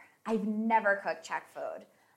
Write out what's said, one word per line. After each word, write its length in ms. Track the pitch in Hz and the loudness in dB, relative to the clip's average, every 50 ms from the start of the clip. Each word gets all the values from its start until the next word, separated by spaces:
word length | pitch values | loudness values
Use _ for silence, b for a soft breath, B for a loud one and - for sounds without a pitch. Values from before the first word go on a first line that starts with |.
| B B B B - | B B B B -4
I've 200 | 214 226 214 196 | -2 0 0 0
never 500 | 214 214 214 220 226 226 226 202 202 196 | 0 -2 0 2 4 4 4 4 4 2
cooked 280 | 196 - 185 160 - - | 2 2 -2 -4 -4 -6
Czech 280 | - 180 165 - - - | -8 -8 -8 -8 -10 -10
food. 320 | - 143 117 80 - - b b b b b b | -8 -8 -8 -8 -10 -12 b b b b b b